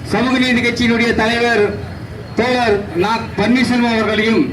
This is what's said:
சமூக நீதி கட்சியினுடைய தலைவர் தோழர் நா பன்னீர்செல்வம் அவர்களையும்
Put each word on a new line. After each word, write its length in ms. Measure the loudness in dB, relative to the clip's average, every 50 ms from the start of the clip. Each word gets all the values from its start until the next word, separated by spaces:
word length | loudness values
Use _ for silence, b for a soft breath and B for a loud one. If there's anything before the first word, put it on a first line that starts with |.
| -6
சமூக 340 | -4 -2 -2 0 0 0 0
நீதி 240 | 2 2 2 2
கட்சியினுடைய 520 | 0 0 0 0 0 0 2 2 2 0 2
தலைவர் 500 | 0 0 0 0 0 2 2 2 2 2 0 -2 -6 -8 -10 -12 -12 -12 -12 -12 -14 -14 -6 -2
தோழர் 400 | -2 0 0 2 0 2 2 0 0 -2 -4 -2
நா 160 | -2 0 0 -2 -4 -4 -6 -4
பன்னீர்செல்வம் 580 | -2 2 2 2 2 2 2 2 2 2 2 2
அவர்களையும் 480 | 0 0 0 0 0 2 2 2 2 2 0